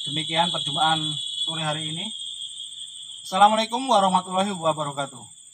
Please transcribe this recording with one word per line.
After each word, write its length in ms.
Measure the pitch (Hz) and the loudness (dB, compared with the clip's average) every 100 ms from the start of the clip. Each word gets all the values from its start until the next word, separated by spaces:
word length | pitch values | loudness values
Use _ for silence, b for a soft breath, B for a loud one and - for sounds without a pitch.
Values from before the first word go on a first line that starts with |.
demikian 480 | 143 151 160 165 175 | -6 -6 -2 0 0
perjumpaan 480 | 165 147 143 160 160 156 147 - - - | -2 -4 0 0 0 -2 -6 -8 -6 -4
sore 160 | 160 | -4
hari 320 | 156 156 156 165 | -4 -4 -6 -8
ini. 80 | 208 - - - - - - - - - - - | -8 -10 -12 -10 -12 -12 -14 -14 -16 -16 -18 -16
Assalamualaikum 560 | - 185 208 220 220 240 262 | -2 8 8 8 0 -2 4
warahmatullahi 640 | 214 190 185 185 185 202 | 4 6 4 2 0 0
wabarakatuh. 880 | 185 160 156 143 139 135 170 - - - | 0 0 0 -4 -4 -8 -8 -20 -20 -20